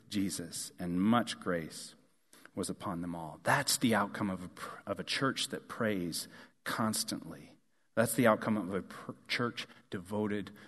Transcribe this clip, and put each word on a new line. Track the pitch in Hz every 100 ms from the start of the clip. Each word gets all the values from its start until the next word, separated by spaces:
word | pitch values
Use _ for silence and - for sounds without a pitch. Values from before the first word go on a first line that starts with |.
| -
Jesus, | 104 98 82 85 - - -
and | 90 90
much | 101 117 110 -
grace | 101 87 78 - - - _ _ _ - - -
was | 95
upon | - 107 87
them | 87
all." | 85 78 87
That's | - 139 139 -
the | 123
outcome | 104 101 - 101
of | 92
a | 90
pr-, | - - -
of | - 98
a |
church | 90 - 135 120 -
that | - -
prays | - 113 98 87 78 - - - _
constantly. | - - 110 110 - 98 - - - - _ _ _
That's | - 135
the | - 117
outcome | 107 - 107
of | 87
a | 98
pr-, | - - - - -
church | - 120 - - - -
devoted | 104 90 104 107 104 98 104